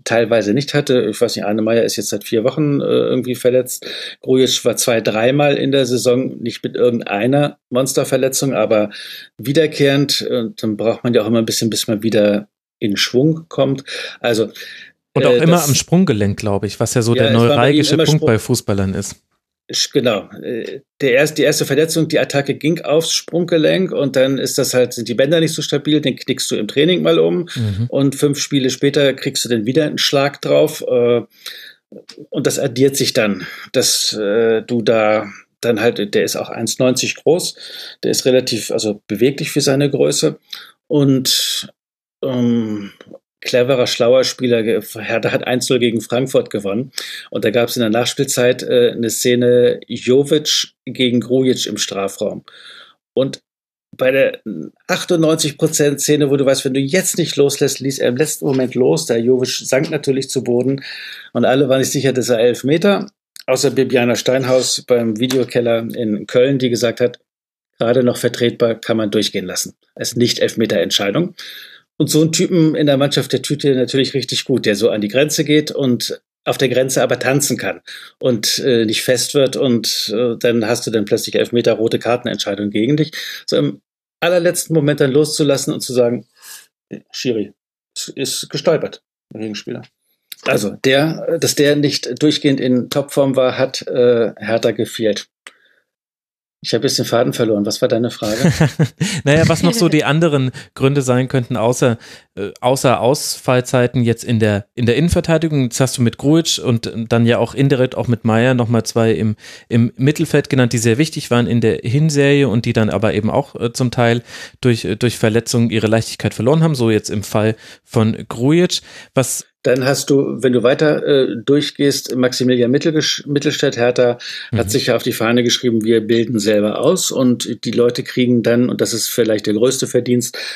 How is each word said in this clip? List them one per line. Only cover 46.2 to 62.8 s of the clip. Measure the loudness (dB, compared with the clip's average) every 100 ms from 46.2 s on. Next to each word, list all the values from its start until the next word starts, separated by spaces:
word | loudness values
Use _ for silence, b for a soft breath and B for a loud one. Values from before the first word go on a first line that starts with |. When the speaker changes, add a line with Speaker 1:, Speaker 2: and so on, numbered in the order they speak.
| 0 0 -2
Speaker 1:
gewonnen. | -4 -4 -4 -6 B B B B
Und | -4
da | -2
gab's | 0 0 0
in |
der | 0
Nachspielzeit, | 0 -2 -2 -4 0 0 0
äh, | 0 2 2
eine | 0 -4
Szene, | -2 0 2 4 4 4 0 -6
Jovic | -6 2 2 4 0 0 -4 -6 _ -10
gegen | -2 0 0
Grujic | 0 0 2 0 -4
im | -6
Strafraum. | -6 -4 -6 -4 -6 -6 -14 B B B B B _
Und | -2 -2 -4 _ _ _ _ _ -4
bei | 0
der | 2 0 -2 -10 -10 -12 -12 -6
achtundneunzig | -4 0 2 2 2 -2 -2
Prozent | -2 2 0 0
Szene, | 0 2 2
wo | 2
du | 2
weißt, | 0
wenn | 0
du | -2
jetzt | 0 0 0 -2
nicht | -2 2
loslässt, | 2 2 -2 -2
ließ | -6 -2
er | -2
im | 0
letzten | -2 -4 -2
Moment | 0 0 0
los. | 2 0 0
Der | 0
Jovic | 2 2 0
sank | -4 -2 -2 -2
natürlich | -4 -2 -2 -4
zu | -4 -2
Boden. | 0 0 -4 B B B B B
Und | -2
alle | 2 2 2
waren | 2
sich | 0
sicher, | 0 0
dass | 0 0
er | 2
Elfmeter, | 2 2 0 2